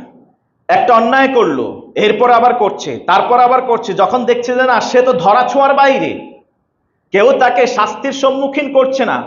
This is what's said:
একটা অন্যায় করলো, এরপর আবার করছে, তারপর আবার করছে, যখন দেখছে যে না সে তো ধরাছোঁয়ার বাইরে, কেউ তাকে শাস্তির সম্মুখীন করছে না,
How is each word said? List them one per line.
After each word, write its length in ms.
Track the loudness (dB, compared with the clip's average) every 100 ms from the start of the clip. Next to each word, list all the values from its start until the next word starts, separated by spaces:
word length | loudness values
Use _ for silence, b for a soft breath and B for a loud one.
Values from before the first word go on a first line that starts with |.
| -20 -20 _ _ _ _ -2
একটা 260 | 0 2
অন্যায় 340 | 2 2 2 2
করলো, 640 | 2 0 -2 -6 -10 -10
এরপর 360 | -2 -2 2 2
আবার 240 | 4 2
করছে, 440 | 2 -2 -4 -8 -8
তারপর 420 | -2 0 2 2
আবার 220 | 2 2
করছে, 320 | 0 -4 -2
যখন 300 | -2 0 0
দেখছে 300 | -2 -2 -2
যে 80 | -2
না 180 | 0 0
সে 220 | 0 0
তো 100 | 0
ধরাছোঁয়ার 640 | 0 2 2 0 0 2
বাইরে, 560 | 2 2 0 -2 -8 -14 -20 _ _ _ _ _ _ _
কেউ 200 | 0 2
তাকে 340 | 2 0 2 0
শাস্তির 460 | -2 -4 -6 -8
সম্মুখীন 600 | -2 -2 -2 -4 -4 -2
করছে 320 | 0 0 0
না, 180 | -2 -4